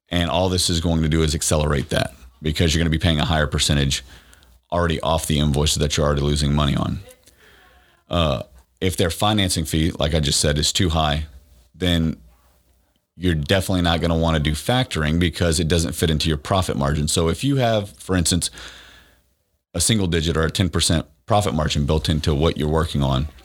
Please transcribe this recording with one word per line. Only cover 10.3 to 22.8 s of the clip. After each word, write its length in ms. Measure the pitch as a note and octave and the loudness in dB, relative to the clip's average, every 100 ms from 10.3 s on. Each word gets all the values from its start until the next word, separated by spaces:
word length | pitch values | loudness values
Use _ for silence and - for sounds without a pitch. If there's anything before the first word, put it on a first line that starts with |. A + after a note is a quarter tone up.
| D2 | 0
said, 180 | D#2 D2 | 0 0
is 160 | D2 | 0
too 160 | - F#2 | 0 0
high, 380 | D#2+ D2+ D2+ D#2 - - - _ - | 0 0 -2 -6 -14 -20 -20 _ -4
then 420 | F2+ E2+ E2 - - _ _ _ _ _ _ _ _ - | 0 2 0 -4 -12 _ _ _ _ _ _ _ _ -4
you're 180 | F2+ D#2+ | 0 0
definitely 460 | C#2+ G2 - F#2 | 2 0 2 0
not 180 | E2+ E2+ | 2 0
gonna 180 | E2 E2 | 0 2
wanna 220 | E2 D#2+ | 2 2
do 140 | D2 | 0
factoring 640 | D2+ - B2+ C3 - D2+ E2 | -2 0 0 0 -2 0 0
because 400 | F2 - F2 D#2 | 0 0 0 0
it 80 | D#2+ | 0
doesn't 240 | E2+ D2+ | 0 0
fit 180 | - E2+ | -2 0
into 200 | D2+ D#2+ | 0 0
your 80 | D2 | -2
profit 400 | - G2 F2+ - | 0 -2 0 -2
margin. 300 | C#2 D2+ D2 | -2 0 0
So 200 | F#2 E2 | 0 0
if 160 | E2 | 0
you 140 | C3+ C3+ | -2 0
have, 320 | A#2 A2 G2+ | 0 0 -4
for 240 | - - F#2 | -10 -2 0
instance, 340 | E2+ E2+ - - - - - - - _ _ _ _ _ _ E2+ | 2 0 -2 -8 -18 -20 -20 -20 -20 _ _ _ _ _ _ -2
a 60 | |
single 260 | - A2 F#2 | 0 2 2
digit 300 | E2 D#2+ D#2 | 0 0 0
or 60 | |
a 60 | D#2 | 0
ten 200 | - F#2 | 0 -2
percent 360 | E2+ - E2 - _ - | 0 0 0 -2 _ 0
profit 260 | G#2 - | 0 2
margin 320 | D2+ D2+ D2+ C#2+ | 0 0 0 0
built 240 | D#2 - | 0 0
into 240 | D#2 E2 | 0 0
what 240 | C#2+ E2 - | 2 2 0
you're 120 | D2+ | 0
working 340 | D#2+ | 0